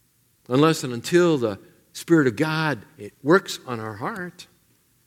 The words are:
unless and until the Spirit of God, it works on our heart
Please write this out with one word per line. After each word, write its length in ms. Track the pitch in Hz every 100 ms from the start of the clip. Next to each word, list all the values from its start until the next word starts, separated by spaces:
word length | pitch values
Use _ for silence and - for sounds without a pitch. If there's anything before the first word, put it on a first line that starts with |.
| _ _ _ _ -
unless 360 | 127 160 156
and 100 | 131
until 440 | 120 - 175 175 147
the 220 | 113 95 - _ _
Spirit 340 | - - 165 131
of 80 | 104
God, 500 | 156 156 156 120 - -
it 160 | 104 -
works 360 | 135 190 - - -
on 140 | 117
our 160 | 110 104
heart 520 | 156 214 180 - - _ _ _ _ _